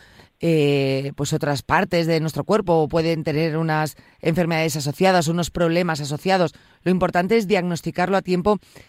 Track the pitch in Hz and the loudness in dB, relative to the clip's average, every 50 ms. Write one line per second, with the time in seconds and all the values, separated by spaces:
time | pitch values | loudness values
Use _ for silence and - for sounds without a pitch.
0 | - - - - - _ _ _ - 170 165 156 147 143 143 139 135 135 135 135 | -18 -20 -20 -20 -20 _ _ _ -2 0 2 4 4 2 2 2 0 0 -2 -2
1 | 139 139 139 - 147 - 160 151 - 147 143 139 - - 143 165 165 151 180 170 | -4 -6 -6 -6 -4 -2 -2 -2 -2 -2 -4 -4 -2 0 0 0 0 0 0 0
2 | 165 160 165 160 156 160 - 147 139 - 202 220 208 185 170 160 156 135 160 170 | 0 0 0 0 0 -2 -4 -4 -2 0 0 0 2 2 2 2 2 0 0 0
3 | 160 165 165 160 147 165 147 151 165 165 151 160 165 160 156 156 156 143 - - | 0 0 -2 -2 -2 -4 -2 -2 -2 -2 -2 -2 -2 -2 -2 -2 -2 -4 -6 -10
4 | - _ _ _ - 165 165 185 175 165 170 160 160 160 - 156 131 147 139 - | -20 _ _ _ -4 -2 0 0 0 0 0 0 0 -2 -2 -4 -4 -4 -2 2
5 | 190 190 185 175 151 156 165 175 170 - - 175 175 165 165 175 185 175 160 143 | 4 4 4 4 2 2 0 -2 -2 -4 -2 -2 0 0 2 0 0 0 -2 -4
6 | 151 135 147 147 - 190 190 190 175 151 - - _ _ _ _ - 170 185 175 | -4 -6 -6 -4 0 2 2 2 2 0 -2 -6 _ _ _ _ -2 0 0 2
7 | 185 175 - 180 180 185 226 233 208 170 208 185 175 180 170 151 - 170 - - | 0 0 0 0 0 2 2 0 2 2 0 0 0 0 -4 -4 -6 -6 -4 -2
8 | 180 180 196 190 185 185 180 180 175 208 214 185 - _ - - - | -2 0 0 0 0 0 -2 0 2 0 0 0 -2 _ -20 -20 -20